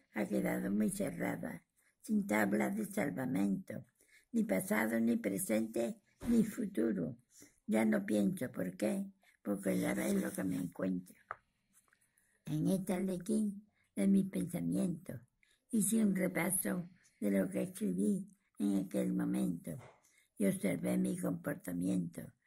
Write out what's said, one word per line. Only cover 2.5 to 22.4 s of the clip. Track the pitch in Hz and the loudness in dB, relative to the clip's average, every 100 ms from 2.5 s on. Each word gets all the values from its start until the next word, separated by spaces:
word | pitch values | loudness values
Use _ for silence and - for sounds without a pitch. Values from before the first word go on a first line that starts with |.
| 208 214 | 2 0
de | 202 208 | -2 -4
salvamento, | - - - - 190 - 190 - - - _ _ - _ | -2 -2 -2 -2 0 0 0 -4 -10 -12 _ _ -20 _
ni | 233 | -2
pasado, | 208 190 190 214 220 226 | 0 0 0 0 2 2
ni | 233 233 | 2 2
presente, | 233 196 - 220 226 226 233 - _ _ - | 0 -2 0 0 0 -2 -4 -4 _ _ 2
ni | 233 | 4
futuro. | 202 233 208 - 233 190 - - _ - - _ - | 4 0 -4 0 0 0 -4 -6 _ -20 -20 _ 0
Ya | 214 220 | 2 4
no | 214 196 | 2 2
pienso, | 208 196 180 - | 2 4 2 -4
¿por | - 180 - | -4 -6 -2
qué? | 208 196 196 - _ _ | 0 0 -4 -10 _ _
Porque | 208 196 196 185 | -4 -2 0 0
ya | 190 | 0
veis | 196 202 196 | 0 0 0
lo | 196 | 0
que | 196 | -2
me | 185 185 | -2 -2
encuentro. | 170 - 190 185 185 - _ - _ _ _ _ _ _ _ _ _ _ - | -4 -4 -2 -2 -6 -16 _ -16 _ _ _ _ _ _ _ _ _ _ -4
En | 151 170 | 0 2
este | 185 190 | 2 0
arlequín | 185 190 180 170 214 208 202 - _ _ - | -2 -2 -4 0 0 0 -4 -12 _ _ 0
de | 196 | 4
mis | 196 190 | 6 4
pensamientos, | 196 180 175 170 180 190 160 - - - _ _ _ _ | -2 -4 -2 0 0 0 -2 -8 -12 -14 _ _ _ _
hice | 226 190 220 | 0 2 4
un | 214 185 | 4 4
repaso | 190 - 175 - 208 185 170 - _ _ | 2 0 0 0 -2 -2 -6 -14 _ _
de | 208 | 0
lo | 196 185 | 2 2
que | 185 | 0
escribí | 185 - 208 180 208 190 - - _ - | -4 -2 -2 2 2 2 -2 -14 _ -4
en | - - - | 0 0 0
aquel | - - | 0 0
momento | 120 117 - - 165 - 139 - - _ _ _ - | 0 0 0 0 -2 -6 -10 -12 -20 _ _ _ 0
y | 196 | 0
observé | 190 196 180 180 185 | 2 0 0 0 2
mi | 185 180 | 0 0
comportamiento. | 180 170 - 165 - 175 - 185 170 - - - | -2 -2 -4 -6 -6 -2 0 0 -2 -6 -12 -16